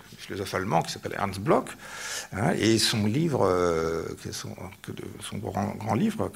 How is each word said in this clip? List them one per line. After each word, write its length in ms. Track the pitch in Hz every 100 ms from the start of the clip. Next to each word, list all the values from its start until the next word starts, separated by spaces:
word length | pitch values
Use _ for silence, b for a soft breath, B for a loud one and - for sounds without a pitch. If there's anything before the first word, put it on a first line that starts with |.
| -
un 60 | -
philosophe 360 | - 98 95 95
allemand 260 | 95 160
qui 100 | 139
s'appelle 240 | - - -
Ernst 220 | 98 95
Bloch, 300 | 120 233 - - B B B B B
hein, 180 | 95 131 -
et 180 | 107 113
son 280 | - 113 104
livre, 400 | 123 170 123 98
euh, 580 | 90 87 80 80 82 82 -
que 120 | -
son, 200 | - 107 101 92 -
que 100 | -
de, 140 | - - -
son 160 | - 104
grand, 360 | 104 98 101 98
grand 160 | 107
livre, 360 | 110 220 220 95